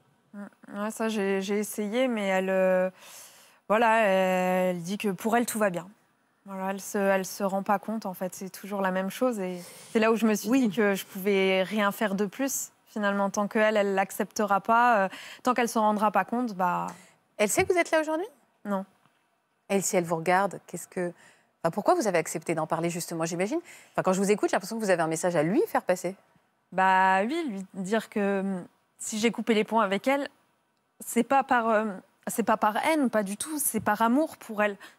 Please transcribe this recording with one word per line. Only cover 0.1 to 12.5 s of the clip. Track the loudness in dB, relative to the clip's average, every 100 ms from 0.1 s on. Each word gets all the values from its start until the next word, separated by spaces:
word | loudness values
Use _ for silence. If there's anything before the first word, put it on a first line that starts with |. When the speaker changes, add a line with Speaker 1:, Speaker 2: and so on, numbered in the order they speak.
| _ _
Speaker 1:
Mm. | -18 -18 _ -16 -8
Ouais, | -8
ça, | -4 -4
j'ai, | -2 0 0
j'ai | 0 -2
essayé, | -2 -4 -4 0 0
mais | 0 0
elle, | 0 0
euh, | 2 4 2 0 -4 -20 -20 -20 -20 -20 _ -2
voilà, | 2 4 4
elle | 4 4 4 2 2 2 0 -2
dit | -4 -4
que | -4
pour | -2 0 0
elle, | 0
tout | 0
va | -2
bien. | -2 -10 -20 _ _ _ _ -14
Voilà, | -8 -6
elle | -6
se, | -6 0
elle | 2 2 0
se | -4
rend | -2 -2
pas | 0 -2
compte, | -2 -8 -8
en |
fait, | -8 -8
c'est | -8 -14
toujours | -14 -10 -2
la | -2
même | 0 -2
chose. | -2 -2 -2
Et | -6 -8 -14 -20 -4
c'est | 2
là | 2
où | 4
je | 2
me |
suis | 2 2
Speaker 2:
Oui. | 2 2
Speaker 1:
dit | 2
que | 2 2
je | -4
pouvais | -6 0 2 4 2
rien | 0 0 0
faire | 0 -2 -2
de | -4
plus, | -2 -4